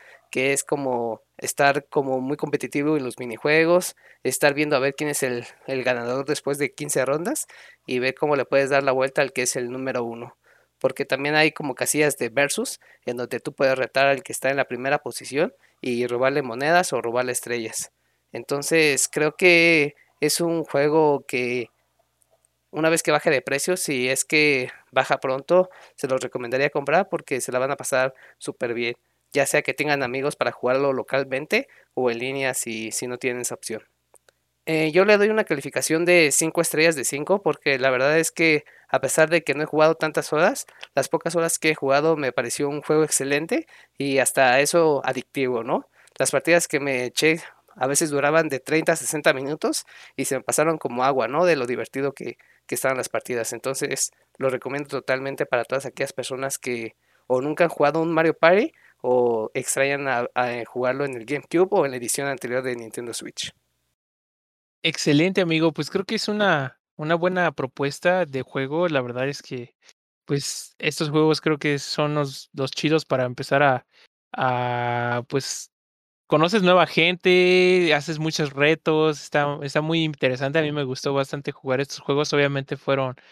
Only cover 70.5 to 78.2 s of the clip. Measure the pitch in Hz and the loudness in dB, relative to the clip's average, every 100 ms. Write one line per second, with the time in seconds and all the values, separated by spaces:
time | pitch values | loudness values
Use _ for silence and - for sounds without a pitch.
70.5 | - - - 160 143 156 151 156 151 160 | -10 -14 -6 -4 -2 0 2 2 2 0
71.5 | 147 151 143 - - 147 151 143 135 - | 0 0 -2 -4 -2 -2 -2 -4 -6 -14
72.5 | - 135 - 147 156 - 131 123 123 135 | -6 -6 -2 0 0 0 -2 -2 -4 0
73.5 | 139 143 127 - _ _ _ _ - 127 | 2 4 2 -4 _ _ _ _ -4 -2
74.5 | 123 123 120 120 120 120 120 120 139 - | 0 -2 -2 -2 -2 -2 -4 -4 -6 -4
75.5 | - - _ _ _ _ _ - 151 170 | -10 -12 _ _ _ _ _ 0 2 4
76.5 | 220 180 180 160 - 165 180 190 180 180 | 4 6 6 6 4 2 2 4 6 6
77.5 | 180 180 185 175 147 143 151 | 6 6 4 4 2 0 -4